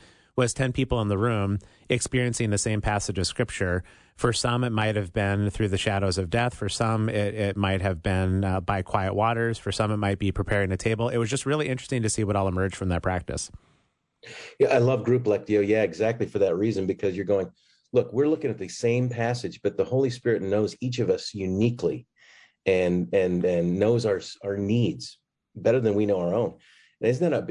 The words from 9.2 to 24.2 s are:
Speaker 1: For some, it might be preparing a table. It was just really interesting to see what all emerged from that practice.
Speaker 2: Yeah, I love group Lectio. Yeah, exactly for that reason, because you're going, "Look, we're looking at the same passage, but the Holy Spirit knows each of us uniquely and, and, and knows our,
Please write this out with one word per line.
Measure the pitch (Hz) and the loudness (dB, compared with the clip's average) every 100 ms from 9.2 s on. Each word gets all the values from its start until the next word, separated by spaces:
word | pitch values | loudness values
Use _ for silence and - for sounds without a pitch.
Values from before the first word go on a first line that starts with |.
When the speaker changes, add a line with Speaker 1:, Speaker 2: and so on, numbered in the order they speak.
| 113 117 117 110 | 2 2 -2 -2
Speaker 1:
For | 101 | -4
some, | - 107 | -2 0
it | 107 | 0
might | 101 98 | 0 0
be | 98 | 0
preparing | 90 98 104 95 | -2 0 0 0
a | 92 | 0
table. | 113 110 117 | -2 0 0
It | 120 | 0
was | 110 | -2
just | 135 135 | -2 -2
really | 151 151 | -2 -2
interesting | 127 - 127 | -4 -4 -2
to | 110 | -2
see | - | 0
what | 101 101 | 0 2
all | 95 | 0
emerged | 90 95 - | 0 -2 -2
from | 92 | -2
that | 87 | 0
practice. | 95 90 - 80 - - - _ _ _ _ _ - - - - | 0 -2 -4 -8 -8 -14 -20 _ _ _ _ _ -20 -18 -18 0
Speaker 2:
Yeah, | 139 | 2
I | 139 | 4
love | 123 127 | 4 2
group | 117 123 117 | 2 2 2
Lectio. | 101 - 104 101 | 0 2 2 4
Yeah, | 110 | 2
exactly | 98 82 110 120 95 | 2 0 0 0 -4
for | 101 | 2
that | 98 87 | 2 2
reason, | 104 95 92 | 0 0 -2
because | 95 101 92 | -2 -2 -2
you're | |
going, | 92 98 90 - _ _ _ | 0 0 0 -8 _ _ _
"Look, | 123 - | 0 0
we're | 120 147 | 0 2
looking | 156 131 | 0 -2
at | - | -6
the | 92 | -8
same | - 117 123 127 | -2 0 2 0
passage, | 120 117 120 92 - | 0 -2 -2 -6 -4
but | 104 - | -4 -2
the | 95 | 0
Holy | 131 135 | 2 0
Spirit | 123 123 110 | 0 0 0
knows | 95 104 104 - | 2 0 0 -2
each | 127 120 | -6 -2
of | 95 | 0
us | 90 - 104 | 0 -2 -6
uniquely | 95 95 117 120 82 - - _ - - - _ - | -2 2 2 2 -2 -4 -10 _ -20 -20 -20 _ 0
and, | 92 90 90 90 | 2 4 2 2
and, | 101 90 87 90 | 2 2 2 2
and | 87 85 90 | 2 2 2
knows | 107 117 110 | 4 4 2
our, | 95 | 0